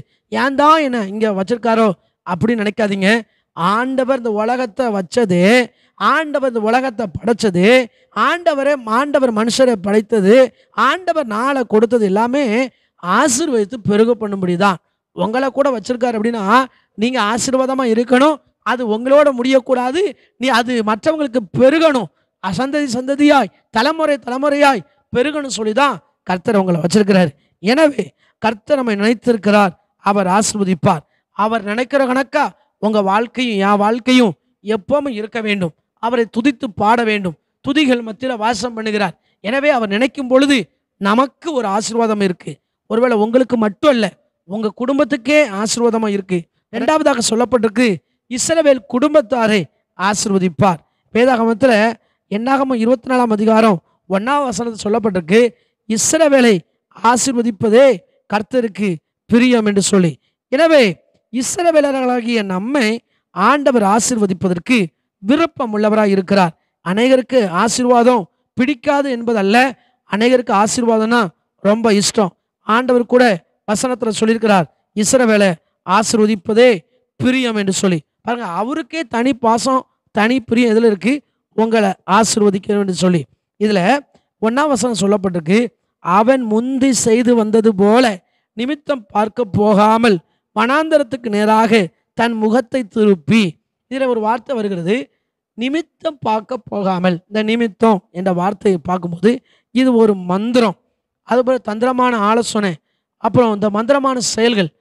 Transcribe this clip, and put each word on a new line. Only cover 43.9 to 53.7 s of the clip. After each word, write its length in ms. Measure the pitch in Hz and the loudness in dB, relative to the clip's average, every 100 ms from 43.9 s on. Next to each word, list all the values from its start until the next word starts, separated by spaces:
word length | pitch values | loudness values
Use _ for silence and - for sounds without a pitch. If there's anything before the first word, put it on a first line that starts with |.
அல்ல, 220 | 247 196 - _ _ | 2 -2 -6 _ _
உங்க 280 | - 208 214 - 247 | -14 -8 -8 -6 -4
குடும்பத்துக்கே 800 | 277 254 277 233 302 294 196 | 0 0 -2 2 2 2 -2
ஆசீர்வாதமா 440 | 214 240 233 226 214 | -4 0 0 0 -2
இருக்கு. 360 | 196 190 180 - _ _ | -4 -4 -6 -6 _ _
இரண்டாவதாக 500 | 233 254 311 294 240 - | -6 -2 0 0 -2 -2
சொல்லப்பட்டிருக்கு, 640 | 226 233 247 214 202 247 165 - _ _ | -2 0 0 -2 0 0 -2 -8 _ _
இஸ்ரவேல் 520 | 247 - 330 302 262 - | -6 -2 2 2 0 -2
குடும்பத்தாரை 720 | 240 294 302 226 254 220 208 151 _ _ - | -2 2 2 0 -2 0 0 -2 _ _ -4
ஆசீர்வதிப்பார். 760 | 190 214 214 190 185 147 202 160 _ _ _ | -4 -2 -2 0 0 0 0 0 _ _ _
வேதாகமத்துல 800 | 220 254 233 226 220 262 208 226 226 _ _ _ | 0 2 2 0 0 2 2 2 -2 _ _ _
என்னாகமம் 460 | 202 240 269 269 247 | -6 -2 -2 0 -2
இருபத்தி 400 | 226 262 254 254 | 0 -2 0 0
நாலாம் 160 | 240 | 0
அதிகாரம் 520 | 208 220 220 226 | 0 2 4 2